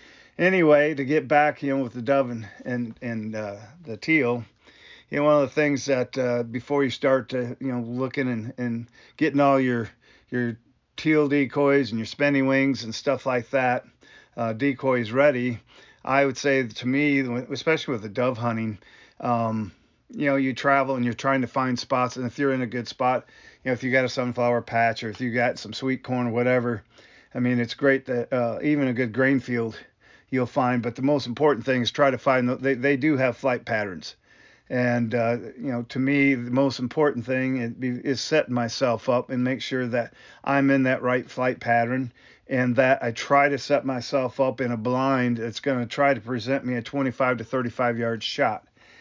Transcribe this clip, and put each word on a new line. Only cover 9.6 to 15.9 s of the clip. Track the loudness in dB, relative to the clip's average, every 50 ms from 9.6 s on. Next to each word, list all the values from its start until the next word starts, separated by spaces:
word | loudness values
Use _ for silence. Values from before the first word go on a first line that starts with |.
| 4 2 0 0 -2 -6 -10 _ _ _ _ _ _ -6
your | -4 -2 -2 -2 -4 -8 _ _ _ _ _ _ -12 -4
teal | 0 2 4 4 4 4
decoys | 2 2 0 0 0 2 2 4 4 4 2 0
and | -2 -4
your | -6
spinning | -6 -4 0 0 2 2 2 2
wings | 2 2 2 2 2 0 -2 -4
and | -10 -10
stuff | -6 -2 -2 -2 -2 -2
like | -2 -2 -2 -2 -2
that, | -2 0 2 2 0 0 -4 -10 _ _ _ -20 -20 -20 -20 _ -8
uh, | -6 -4 -4
decoys | -2 0 0 0 0 0 0 0 0 0 0 0
ready, | 2 4 4 4 4 2 0 -2 -4 -6 -10 _ -20 -20 -20 -20